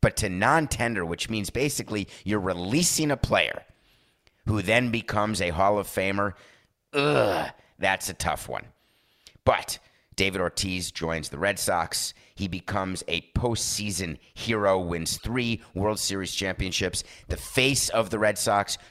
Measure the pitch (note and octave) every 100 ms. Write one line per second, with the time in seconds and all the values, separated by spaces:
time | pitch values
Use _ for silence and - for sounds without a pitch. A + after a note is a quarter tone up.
0 | A2 - G#2 F#2 A#2 D#3+ D3+ - A#2 G#2+
1 | E2+ E2+ - A2 F#2+ A#2 C#3+ - A#2 G#2+
2 | F#2+ - F#2 G#2 F#2 F2 F#2 C#3+ F3 -
3 | D3+ C3+ - G2 D#2 G1+ - _ _ _
4 | _ _ _ _ - G#2+ F#2 A#2 B2 A2+
5 | - G#2+ G#2+ G2 F2+ D#2+ G2 G#2 F#2 -
6 | F#2+ G2 G2+ - - _ _ _ _ C#3+
7 | D3 C#3+ A2 D#2 - - _ - F#2+ F#2+
8 | - - E2+ D2 - G#1+ - _ _ _
9 | _ _ - _ - A2 - - _ _
10 | _ - F#2+ F#2 F2 - F#2+ F2+ E2+ -
11 | E2 D#2+ D2 C#2+ G2 G2 - F2 E2 -
12 | - - _ - G2 F2+ - G#2 F#2+ F#2
13 | - E2+ - - A#2+ A2+ - - G#2 F2
14 | F2 D2+ _ - A#2 A2 G2+ F#2+ F2 E2+
15 | E2 - A2 B2+ A#2 A2+ - F2+ G#2+ G#2
16 | - G2 F2+ - G2 F#2 F#2 - F#2 -
17 | - - - - - - C3 C3 - A2+
18 | G2+ G#2+ G#2 G2+ - G2+ G2+ - -